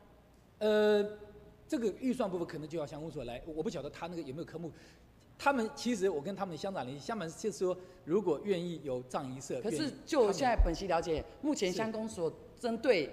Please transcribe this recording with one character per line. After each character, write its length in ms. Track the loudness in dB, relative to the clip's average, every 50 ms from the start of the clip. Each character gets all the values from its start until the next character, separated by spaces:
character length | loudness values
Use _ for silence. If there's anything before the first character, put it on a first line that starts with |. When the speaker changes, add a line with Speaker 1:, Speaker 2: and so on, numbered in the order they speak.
| -20 -20 -20 -20 -20 -20 -20 -20 -20 -20 -8 0
Speaker 1:
呃， 460 | 2 4 6 6 6 6 6 6 4 2 -2 -8 -14 -18 -18 -20 -20 -20 -20 -20 -8 -4
这 100 | -2 0
个 140 | 0 0 0 0
预 120 | 0 -2 0
算 180 | 2 0 0
部 80 | 0 -2
分 80 | -4
可 120 | -4 -4 -8
能 100 | -8 -6
就 100 | -4 -4
要 80 | -4
乡 140 | -4 -6 -8
公 100 | -10 -8
所 140 | -8 -8 -8
来， 180 | -6 -8 -8 -8
我 160 | -8 -6 -4 -2
不 60 | -2
晓 140 | -2 -4 -6
得 80 | -6
他 160 | -8 -8 -8
那 100 | -6 -6
个 60 | -6 -6
有 120 | -6 -6
没 60 | -8
有 40 | -8
科 140 | -8 -8 -8
目。 120 | -8 -8 -10 -12 -18 -20 -20 -20 -20 -20 -20 -20 -20 -20 -18 2
他 140 | 4 4 4
们 160 | 4 2 -2 -4
其 180 | -4 -2 0 0
实 120 | 2 2 2
我 120 | 2 2
跟 160 | -2 -4 -4
他 100 | -4 -4
们 100 | -6 -6
乡 160 | -6 -4 -4 -4
长 140 | -4 -4
联 100 | -4 -6
系， 80 | -8 -6
乡 140 | -6 -4 -4
长 100 | -4 -6
就 220 | -8 -4 -4 -4
是 80 | -2 0
说， 180 | 0 0 0 -2 -6 -14 -20 -16 -4
如 180 | 0 2 2 4
果 180 | 4 2 0 2
愿 180 | 0 0 0 0
意 180 | -4 -6 -6 -4
有 180 | -4 -4 -4 -4
葬 260 | -4 -4 -4 -4 -4 -6
仪 60 | -8
社， 200 | -8 -6 -6 -4
Speaker 2:
可 80 | -2 -2
是 100 | -2 0
Speaker 1:
愿 100 | -2 -2
意 60 | -4 -8 -8
Speaker 2:
就 240 | 0 4 4 6 6
现 180 | 4 4 4 4
在 60 | 6
本 180 | 6 6 6 4
席 140 | 0 0
了 140 | 0 0 0
解， 160 | 2 2 0
Speaker 1:
他 20 | -2
们 60 | -2 -6 -10 -4 -2
Speaker 2:
目 100 | 0 0
前 200 | 2 2 0 2
乡 180 | 0 -2 -2
公 180 | -2 -4 -6 -6
所 240 | -4 -2 -2 -2 -2 -4 -14 -20 -16 -6
针 180 | -2 -2 -2 2
对 320 | 4 4 6 6 4 0